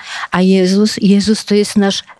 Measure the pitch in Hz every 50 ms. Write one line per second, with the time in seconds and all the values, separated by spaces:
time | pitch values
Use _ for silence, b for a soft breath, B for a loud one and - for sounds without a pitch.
0 | B B B B B B B 180 185 190 190 190 185 180 190 202 214 214 - -
1 | - 190 202 202 190 202 220 - - - 202 208 208 - - 208 196 196 190 -
2 | - B B